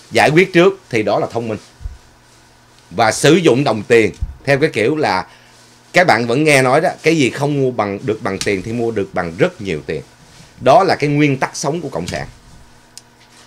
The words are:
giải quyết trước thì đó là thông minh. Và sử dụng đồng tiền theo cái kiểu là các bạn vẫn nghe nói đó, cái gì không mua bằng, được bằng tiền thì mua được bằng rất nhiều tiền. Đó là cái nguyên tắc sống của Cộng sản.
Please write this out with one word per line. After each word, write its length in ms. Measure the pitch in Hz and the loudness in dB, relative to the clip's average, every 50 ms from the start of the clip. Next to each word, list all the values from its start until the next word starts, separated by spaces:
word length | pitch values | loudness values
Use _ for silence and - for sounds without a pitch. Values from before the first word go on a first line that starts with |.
| - - | -16 -2
giải 200 | - 110 104 120 | 2 2 4 4
quyết 220 | 151 165 185 180 | 4 4 2 4
trước 280 | - 175 175 190 190 - - - | 4 4 4 4 2 0 -6 -4
thì 120 | - 113 | -4 -2
đó 160 | 101 101 110 147 | 0 0 0 -2
là 80 | 135 | -2
thông 220 | 104 - 117 120 113 | -4 -4 -6 -6 -6
minh. 100 | 107 95 - - - - - - - - - _ _ _ _ _ _ _ _ _ _ _ _ _ _ _ _ _ | -8 -10 -10 -16 -20 -18 -16 -16 -16 -18 -20 _ _ _ _ _ _ _ _ _ _ _ _ _ _ _ _ _
Và 220 | 82 92 113 110 | -2 0 0 0
sử 220 | 107 - - 143 160 | 0 2 4 4 4
dụng 300 | 196 165 156 117 127 143 | 4 4 4 2 2 2
đồng 180 | 123 113 107 | 0 -2 -2
tiền 280 | 98 - 120 117 110 92 - - - - - - - | 0 2 4 4 4 2 -2 -6 -8 -10 -10 -6 -2
theo 140 | 135 139 135 | 0 0 2
cái 120 | 151 156 | 0 0
kiểu 260 | 135 117 104 123 156 | 0 0 0 0 0
là 300 | 156 139 110 98 92 90 - - - _ _ _ - - _ _ _ _ _ | 0 -2 -2 -2 -2 -4 -8 -14 -20 _ _ _ -20 -20 _ _ _ _ _
các 140 | - 175 185 | 0 0 2
bạn 200 | 156 110 110 120 | 2 2 2 0
vẫn 180 | 117 117 143 156 | 0 0 2 2
nghe 180 | 156 143 135 | 2 4 4
nói 180 | 151 127 131 139 | 4 2 2 2
đó, 80 | 139 139 - - | 0 -2 -4 -2
cái 140 | - 156 170 | 0 0 2
gì 140 | 160 135 110 | 2 2 0
không 300 | - - 139 143 147 143 | 0 -2 -4 -2 -2 0
mua 100 | 135 127 | -2 -2
bằng, 280 | 123 110 104 101 98 101 | -2 -2 -4 -4 -6 -6
được 200 | - 95 95 - | -4 -6 -6 -4
bằng 160 | - 101 98 90 - | -4 -6 -6 -4 -2
tiền 180 | 110 101 92 | -4 -4 -4
thì 100 | 90 113 | -4 -6
mua 180 | 113 120 117 117 | -6 -4 -4 -4
được 180 | 113 107 98 - | -4 -4 -6 -4
bằng 200 | - 92 87 85 80 98 | -4 -6 -6 -6 -2 -2
rất 220 | 101 180 - - | -2 -2 -2 -6
nhiều 200 | 104 95 82 76 69 | -8 -8 -8 -6 -8
tiền. 160 | - 82 71 - - _ _ - - - - - - - - | -8 -10 -10 -10 -14 _ _ -20 -20 -20 -20 -20 -20 -20 -2
Đó 240 | 123 123 143 175 196 | 2 4 4 6 4
là 100 | 170 123 | 2 0
cái 160 | - 143 147 | 0 0 0
nguyên 260 | 143 147 151 147 135 | 0 2 2 2 0
tắc 200 | 131 - - - | -2 -4 -6 -6
sống 240 | - - 139 151 175 | -6 -6 -6 -6 -6
của 80 | 160 139 | -8 -8
Cộng 180 | - 78 87 | -8 -8 -8
sản. 200 | 87 87 73 67 - - - - - - - - - - _ _ _ _ - - _ _ _ _ _ _ - - | -6 -8 -8 -10 -12 -14 -20 -20 -20 -20 -20 -20 -20 -20 _ _ _ _ -20 -20 _ _ _ _ _ _ -20 -20